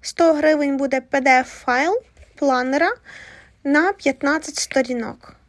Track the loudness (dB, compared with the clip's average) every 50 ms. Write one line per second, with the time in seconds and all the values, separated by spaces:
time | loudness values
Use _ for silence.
0 | -14 -14 -2 2 2 2 4 4 2 2 2 2 0 -2 -2 -2 -2 -2 -2 -4
1 | -4 _ -4 0 2 4 2 2 2 -2 -12 -10 -4 -2 -2 0 0 0 -2 -4
2 | -6 _ _ _ -20 _ _ -2 0 0 0 0 -2 -2 0 0 0 0 -2 -4
3 | _ -20 -20 -20 -20 -20 -20 -20 -20 _ _ _ _ 0 2 2 2 2 -2 0
4 | -2 -2 -2 0 -2 -2 -2 -2 -4 -8 -8 -8 -8 -2 0 -2 0 0 -4 -6
5 | -6 -8 -10 -14 -20 -20 -20 _ _